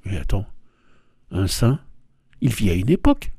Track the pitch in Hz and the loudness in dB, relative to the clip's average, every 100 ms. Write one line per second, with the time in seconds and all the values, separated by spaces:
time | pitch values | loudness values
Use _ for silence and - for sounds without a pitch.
0 | 92 87 - 101 107 - - _ _ - | -6 -6 -2 -2 -4 -14 -20 _ _ -20
1 | _ _ _ 87 95 - 117 143 - - | _ _ _ -2 -2 2 2 2 -6 -20
2 | _ _ _ - - 110 92 87 110 185 | _ _ _ -4 -4 0 0 0 0 4
3 | 285 277 - | 4 2 -2